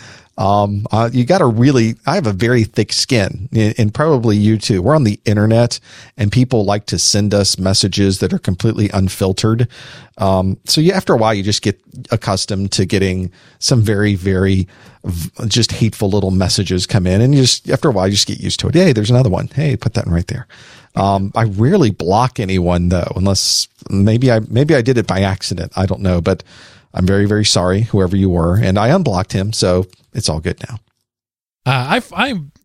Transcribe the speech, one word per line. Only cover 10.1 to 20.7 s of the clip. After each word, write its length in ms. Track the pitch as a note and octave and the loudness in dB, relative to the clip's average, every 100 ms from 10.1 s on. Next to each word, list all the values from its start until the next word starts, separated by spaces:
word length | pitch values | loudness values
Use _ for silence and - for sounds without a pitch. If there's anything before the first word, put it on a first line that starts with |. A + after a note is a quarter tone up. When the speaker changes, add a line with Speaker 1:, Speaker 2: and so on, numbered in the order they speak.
| - | -4
Speaker 1:
Um, 400 | G2 F#2+ F#2+ F#2 | 0 2 0 -4
so 160 | - - | -2 0
you, 120 | D#3+ | 2
after 200 | F#3+ - | 0 0
a 20 | C#3+ | 0
while, 180 | A2 | 2
you 80 | G#2+ | 0
just 180 | G2 G2+ | -2 -2
get 180 | G#2+ - _ - - | -2 -4 _ -16 -6
accustomed 640 | G#2 - F#2+ - G2 G2 | -4 -2 -4 -2 -4 -4
to 120 | - | -2
getting 460 | F#2 G2+ F#2+ F#2 F#2 - _ - | 0 0 0 -2 -6 -10 _ -8
some 200 | - C3 | -2 0
very, 320 | G#2+ G2+ G#2 G2 | 2 2 0 0
very 500 | F#2+ F#2 F#2+ F#2+ F#2 - - - | 0 0 2 2 -2 -8 -20 -16
v-, 260 | G2 F2 D#2 - A2+ | -10 -8 -8 -8 -4
just 240 | A#2+ A2 | -2 -2
hateful 400 | - A2 - G2+ | 0 -2 0 -2
little 220 | G2+ F#2+ | 0 0
messages 520 | F#2 F#2 - F2+ F#2 - | 0 0 -2 -2 -2 0
come 200 | - F2+ | 0 2
in, 140 | F#2+ | 2
and 120 | B2 | 4
you 80 | C#3+ | 4
just, 280 | B2+ - - | 2 0 -2
after 180 | - A#2+ | -2 0
a 40 | |
while, 140 | G2+ F#2+ | 0 0
you 60 | |
just 120 | G2+ - | 0 -2
get 120 | - | -4
used 180 | F#2+ - | -6 -4
to 80 | - | 0
it. 60 | |
"Hey, 180 | D#3+ F#3 | 2 4
there's 180 | A2+ G#2 | 2 4
another 200 | B2 B2+ | 4 4
one. 160 | F2+ - | 0 -4
Hey, 220 | - E2 F#2 | -2 -2 -2
put 180 | - | -2
that 120 | - - | -4 -2
one 80 | E2+ | -2
right 100 | F2 | -2
there." 220 | - - - - | -8 -10 -20 -20